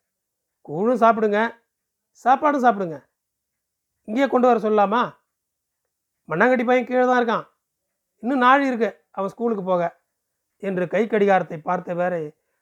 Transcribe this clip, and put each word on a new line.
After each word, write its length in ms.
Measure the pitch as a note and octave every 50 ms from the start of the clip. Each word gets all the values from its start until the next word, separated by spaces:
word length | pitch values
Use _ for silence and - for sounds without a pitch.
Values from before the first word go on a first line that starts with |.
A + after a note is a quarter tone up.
| _ _ _ _ _ _ _ _ _ _ _ _ _ -
கூழும் 340 | D3 D#3+ G#3 A#3 B3+ G#3+
சாப்பிடுங்க, 380 | A#3 A3+ A3+ A3+ A3 G#3+ G3+ G#3 A3+ A#3 - _ _ _ _ _ _ _ _ _ _ _ _ _ -
சாப்பாடும் 400 | A#3 C4+ C4+ D#4 D4+ C#4+ C#4 A#3+
சாப்பிடுங்க. 320 | B3 G3 G3+ G3 E3+ D#3 C3+ - _ _ _ _ _ _ _ _ _ _ _ _ _ _ _ _ _ _ _ _ -
இங்கேயே 180 | G#3+ B3+ C#4 C4
கொண்டு 200 | - B3+ A#3+ B3+
வர 100 | A#3+ A3
சொல்லலாமா? 440 | G3 G#3+ G#3+ G#3+ G3+ G3 G#3+ B3 A3+ D#3+ - _ _ _ _ _ _ _ _ _ _ _ _ _ _ _ _ _ _ _ _ _ _ -
மண்ணாங்கட்டி 360 | D#3 E3+ G#3+ B3+ B3+ B3 A#3+
பையன் 240 | A#3 B3 B3+ A#3 B3
கீழே 160 | B3+ B3+ B3+
தான் 160 | B3 B3+ B3
இருக்கான், 260 | A#3+ A3+ A3 F3 D3 _ _ _ _ _ _ _ _ _ _ _ _ _ _ _
இன்னும் 220 | - A#3 C#4+ C4 B3
நாழி 200 | B3+ C4+ C#4+ C#4
இருக்கு 240 | C4+ C4 A3 A3+ G3 - _ _ _
அவன் 220 | - G3+ G3 F#3+
ஸ்கூலுக்கு 320 | - - A#3 A#3 A3+ G3 F3+
போக" 180 | F#3 F#3 F3 E3+ E3+ - _ _ _ _ _ _ _ _ _ _ _ _ _
என்று 220 | - G3 F#3+ F3+ F3+ D#3+
கை 140 | - F#3 A#3
கடிகாரத்தை 540 | G#3+ A3+ G#3 G3+ G3+ F#3+ F#3 F3 - F3 D#3
பார்த்த 340 | - - F3+ F3+ F3 - F3
வேறே 280 | E3+ F3 F#3 F3+ E3+ D#3 D3+ - _ _ _ _ _